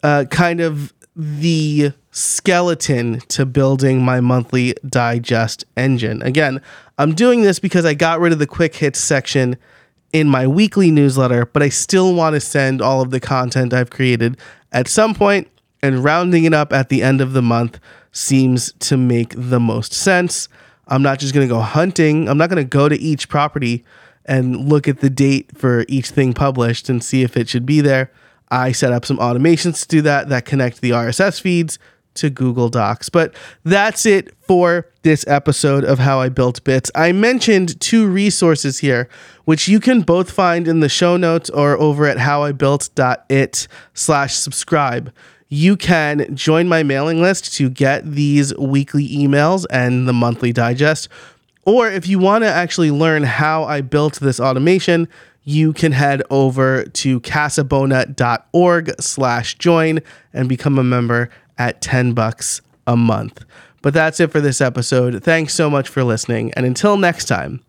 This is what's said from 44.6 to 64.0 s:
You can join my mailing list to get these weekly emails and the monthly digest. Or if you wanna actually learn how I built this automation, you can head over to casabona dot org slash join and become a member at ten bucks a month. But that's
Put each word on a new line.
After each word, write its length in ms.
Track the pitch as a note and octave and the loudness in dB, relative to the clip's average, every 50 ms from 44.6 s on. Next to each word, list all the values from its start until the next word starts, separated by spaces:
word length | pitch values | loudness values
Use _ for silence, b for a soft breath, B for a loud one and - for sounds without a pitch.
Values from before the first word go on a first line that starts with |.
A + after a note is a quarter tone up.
| - - - D3+ C#3+ C3 A#2 B2 - C3 b b b b b b b b | -4 -2 0 0 0 0 -2 -6 -8 -10 b b b b b b b b
You 280 | D3 C#3+ D#3 F#3 G#3 G3 | -4 0 2 2 2 2
can 580 | - - F3+ E3 D#3 D3 D3 D3 C3+ - - | 2 0 2 2 2 0 0 -2 -2 -4 -6
join 320 | C3+ - - D#3 D#3+ F3 F3+ | -10 -4 0 0 0 2 2
my 160 | E3+ D#3+ D#3 | 2 0 0
mailing 380 | C#3+ C3+ C3+ C#3+ D#3+ E3 D#3+ | 0 0 -2 -2 -2 0 2
list 320 | E3+ F#3 G3 - - - - | 2 2 2 0 -4 -10 -4
to 160 | - C#3 B2+ | -2 -2 -2
get 420 | B2+ - D3 C3+ C#3 - - D#3 | 0 0 0 0 0 -2 -4 -8
these 420 | D3 C#3+ D3 C#3+ C#3+ D3 C#3+ C#3 - - | -4 -2 0 2 2 2 2 0 -2 -6
weekly 500 | - C3+ C#3 C#3 C#3 - - D3 C#3+ C3+ | -4 0 0 0 -2 0 -2 -2 -2 -2
emails 580 | - C#3+ C#3+ C#3 C#3 C#3+ D3 D#3+ F#3 F#3+ F3 - | -2 0 0 2 2 2 2 2 0 -2 -4 -4
and 380 | - C3 B2 B2 B2+ B2 B2+ B2+ | -2 -2 0 0 0 0 0 0
the 60 | B2 | 0
monthly 380 | A#2+ A#2+ A#2 A#2 A2+ - A#2+ | 0 0 0 -2 -2 -2 -2
digest. 560 | A#2 B2 A#2 A#2 B2 B2+ D3 D3+ D#3 D3+ - - B B B B B B B B _ _ _ | 0 0 0 0 0 0 0 0 0 -2 -6 -14 B B B B B B B B _ _ _
Or 220 | F#3 G#3 B3 A#3 A3 | 2 4 4 2 2
if 200 | F#3+ F#3+ D#3+ F3 | -2 -4 -2 0
you 100 | G3 F#3+ | 0 2
wanna 280 | F#3 F#3+ G3+ A3+ A3+ G#3+ | 4 4 4 4 2 2
actually 440 | D#3 E3 F3 D#3+ - - E3+ D#3 | 0 0 -2 -2 -2 0 0 0
learn 320 | C#3+ C#3+ D#3+ D#3+ D#3 D3+ D3 | 2 2 2 2 2 2 0
how 400 | B2+ A2+ - D3+ D3+ D#3 D#3+ D#3 | -2 0 0 0 0 0 -2 -2
I 180 | C3+ D3+ C#3+ | -4 -4 -6
built 380 | C3 B2+ C#3 D3 D3 D3+ C#3+ - | -6 -2 -2 0 0 0 -2 -2
this 200 | C#3 C#3 B2+ - | -2 -2 -2 0
automation, 680 | A#2+ C3+ C3 B2+ C3+ E3 F#3 F#3+ - - E3+ E3 E3+ - b b b b b b b | -2 -2 0 0 2 2 2 2 2 0 0 0 0 -4 b b b b b b b
you 280 | C#3+ D3 D3+ D#3 D#3 | -4 0 2 2 2
can 220 | D3+ - - D#3+ C#3 | 0 0 0 0 2
head 300 | C3 D3 C#3+ C#3 C3 - - | 2 2 0 0 -2 -4 -2
over 540 | - C3+ C3+ C3+ B2+ C3+ C3 C3 C3 C3 - | 0 0 2 2 2 0 0 0 0 -2 -4
to 380 | - - - - C#3 C3 B2 | -6 -10 -6 -2 -2 -2 -2
casabona 920 | - - - D3+ D3 D3 - - C#3+ C3 C#3+ C3+ C3+ C3+ C3+ C3 B2 - C#3 | -4 -4 -4 -2 -2 -2 -2 -2 -2 0 0 0 0 2 0 0 0 -2 -2
dot 340 | - B2+ A#2+ A#2+ A2+ _ _ | -2 -2 -2 -2 -4 _ _
org 400 | - E3+ F3+ F3+ E3+ E3+ E3 D#3+ - - | 0 2 4 4 2 0 -2 -4 -8 -8
slash 560 | - - - - C3+ B2 A#2+ A#2+ A2+ - - _ | -8 -8 -4 -2 -2 -2 -2 -4 -6 -8 -10 _
join 440 | - F3 E3+ E3 D#3+ D#3+ D#3 D#3+ D#3 B B B B B _ | 0 2 2 2 2 0 0 -2 -6 B B B B B _
and 160 | - C3 B2 | -4 -2 -2
become 280 | C3 B2 - D3 C#3 C3+ | -2 -2 -2 0 0 2
a 60 | B2+ | 2
member 460 | B2 B2 B2 A#2+ A#2 A#2 A#2 A#2+ A#2+ b b b b b - | 2 0 0 0 0 0 -2 -2 -4 b b b b b -6
at 220 | B2 A#2+ - _ | -6 -6 -4 _
ten 320 | - - - B2+ B2 B2 | -6 -2 0 0 0 0
bucks 480 | A#2 A#2+ A2 A2 A2+ _ - - - - _ _ _ _ _ | 0 0 -2 -2 -4 _ -8 -10 -10 -10 _ _ _ _ _
a 120 | - A#2+ A#2 | 0 0 2
month. 480 | A#2 A2+ A2 G#2+ A2 G#2+ _ - - b b b b b b b | 2 0 0 -2 -6 -10 _ -18 -20 b b b b b b b
But 120 | - C#3 C#3+ | -4 0 0
that's 260 | E3 | 2